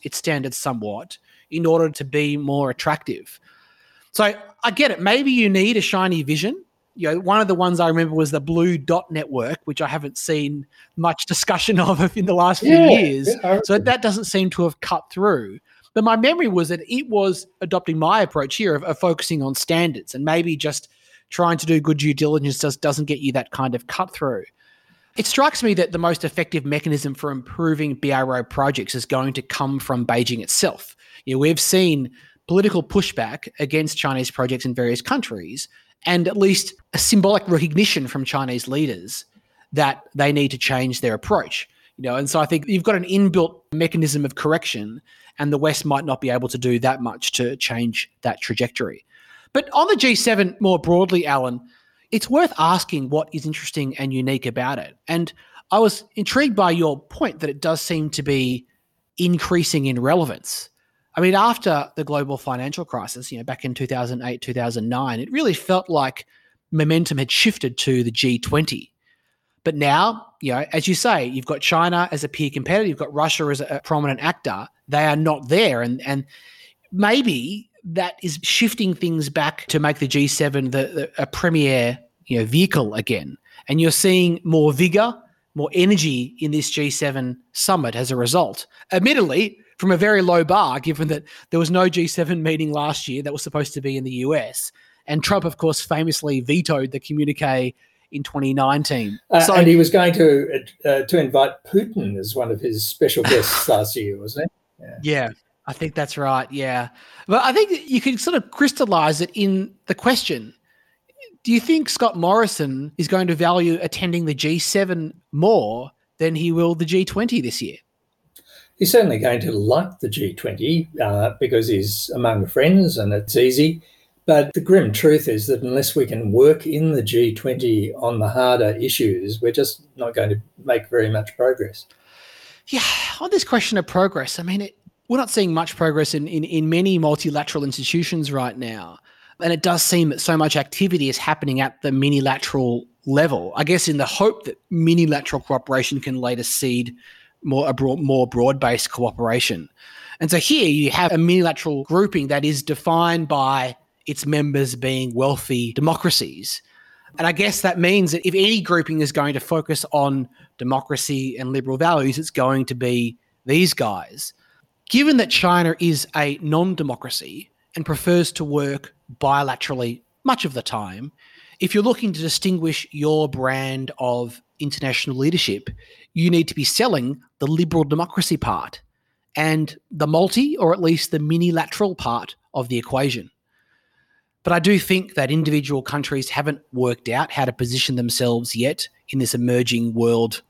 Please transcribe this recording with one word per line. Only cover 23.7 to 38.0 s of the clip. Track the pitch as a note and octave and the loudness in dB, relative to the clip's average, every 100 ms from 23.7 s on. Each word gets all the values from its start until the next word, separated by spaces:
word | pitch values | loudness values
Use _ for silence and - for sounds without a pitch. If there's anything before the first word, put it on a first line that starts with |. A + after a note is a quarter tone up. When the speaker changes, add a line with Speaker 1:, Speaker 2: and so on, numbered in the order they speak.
Speaker 1:
of | A#2+ - | -4 -6
cut | - F3+ | -6 -6
through. | - C#3+ A2 - _ _ _ _ _ _ - | -4 -4 -4 -8 _ _ _ _ _ _ -6
It | - | -2
strikes | - C#4+ - | 2 2 2
me | A#3 | 0
that | F#3 F3 | 2 0
the | E3+ | 0
most | E3+ E3 | -2 -2
effective | D#3+ - E3 D#3+ | -4 -6 -4 -4
mechanism | C#3 D3 D#3+ D3 C#3+ | -2 -4 -2 -2 -4
for | C3+ D3 | -8 -8
improving | C3+ A#2+ - E3 D3+ D3+ | -8 -10 -4 -2 0 -2
B | C3+ C#3+ | -4 -2
R | C3 C3 B2+ | 0 0 -2
O | |
projects | A#2 - C#3 C3+ F#2+ | -4 -2 0 0 -4
is | B2+ A2+ | -6 -4
going | C3 C3+ | -2 -2
to | C3+ | -6
come | - - C3+ C#3 | -6 -4 -4 -4
from | - B2+ A#2 | -4 -2 0
Beijing | A#2+ A#2 A#2 | 0 0 -4
itself. | G2+ - F#3 - - - _ - | -4 0 0 -2 -14 -20 _ -14
You | - | -4
know, | C3 | 0
we've | D3 E3 | 2 2
seen | - F#3 F#3 D3 B2+ - - _ - | 2 4 4 2 -2 -10 -20 _ -2
political | F3+ G3+ F#3+ | 2 4 2
pushback | - G3+ F3+ - A2+ C3+ - - | 0 0 0 -2 -6 -8 -14 -8
against | D3 D#3 D#3 - | -2 -2 -2 -2
Chinese | C#3+ C3 B2+ | -2 -2 -4
projects | - B2+ B2+ | -2 -2 -2
in | B2+ | -4
various | B2 A#2+ A#2+ | -2 -2 -2
countries, | - C#4 - G#2+ E2+ C3 - _ _ _ | -2 -4 -4 -8 -12 -12 -14 _ _ _
and | E3+ F3 E3+ | -2 0 0
at | G3+ | 2
least | G3 F#3 - - _ | 2 2 -2 -10 _
a | D3+ | -4
symbolic | - G#3 F#3+ G3+ - | 2 4 6 4 2
recognition | E3+ D#3+ D3+ G#3 - | 0 2 2 2 0